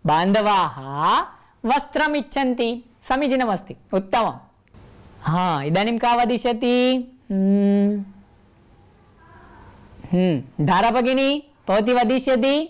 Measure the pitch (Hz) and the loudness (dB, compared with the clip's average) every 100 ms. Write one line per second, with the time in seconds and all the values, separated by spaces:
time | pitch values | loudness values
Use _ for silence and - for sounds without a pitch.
0 | 160 156 185 214 208 196 160 135 135 143 | 0 0 2 2 2 0 0 -6 -10 -4
1 | 170 254 - - _ _ 226 277 285 302 | 0 0 -2 -14 _ _ -4 -4 -2 -4
2 | 302 294 226 277 262 240 233 240 - _ | -2 -2 -4 -4 -2 -2 -4 -4 -12 _
3 | - 262 285 262 240 180 - - _ 190 | -6 -2 0 0 -2 -4 -8 -20 _ -4
4 | 196 240 202 123 - _ _ - - - | -2 -2 -2 -6 -20 _ _ -20 -20 -20
5 | - - - 170 185 151 143 175 220 233 | -20 -10 -4 0 0 -2 0 0 0 0
6 | 240 240 240 240 247 226 240 247 254 254 | 2 2 2 0 -2 0 0 2 2 0
7 | 247 - - 190 190 202 202 202 202 208 | -4 -16 -6 0 2 4 4 2 2 -2
8 | 196 - - _ _ _ _ - - _ | -8 -18 -20 _ _ _ _ -20 -20 _
9 | _ _ - - - - - - - - | _ _ -20 -20 -20 -20 -20 -20 -20 -20
10 | - 180 180 147 - - 151 185 226 240 | -2 0 2 0 -6 -4 0 2 2 2
11 | 247 262 269 294 - _ - 202 214 247 | 0 2 0 -2 -8 _ -2 0 2 2
12 | 233 254 262 254 269 285 | 2 0 0 2 2 0